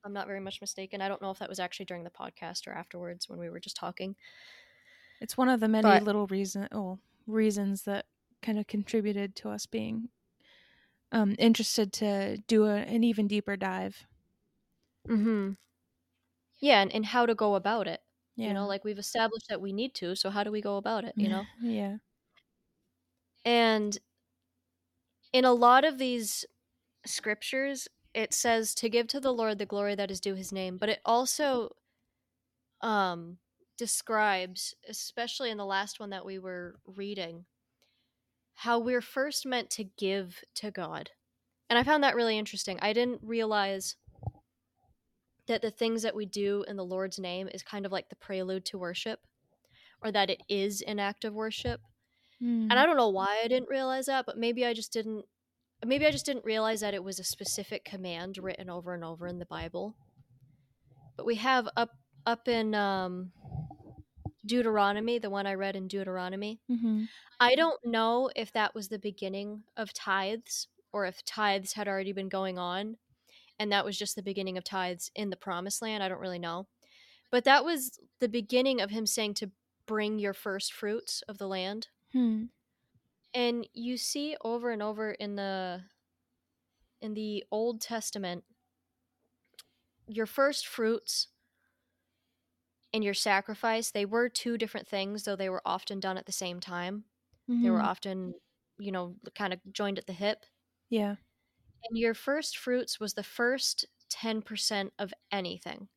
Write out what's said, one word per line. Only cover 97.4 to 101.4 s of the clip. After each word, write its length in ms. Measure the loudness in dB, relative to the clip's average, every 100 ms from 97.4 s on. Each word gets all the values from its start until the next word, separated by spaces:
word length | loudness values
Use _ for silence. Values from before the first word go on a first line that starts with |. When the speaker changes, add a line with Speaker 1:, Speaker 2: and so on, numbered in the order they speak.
| -2
Speaker 1:
They 200 | 2 4
were 100 | 4
Speaker 2:
Mm-hmm. 80 | 2
Speaker 1:
often, 480 | -2 -4 -6 -6 -10 _ _ _ _
you 120 | -6
know, 240 | -4 -6 -10 -16
kind 180 | -6 -4
of 80 | -4 -8
joined 280 | -4 -2 -4
at 80 | -6
the 60 |
hip. 320 | -2 -2 -2 -6 _ _ _ _
Speaker 2:
Yeah. 280 | 0 2 -2 _ _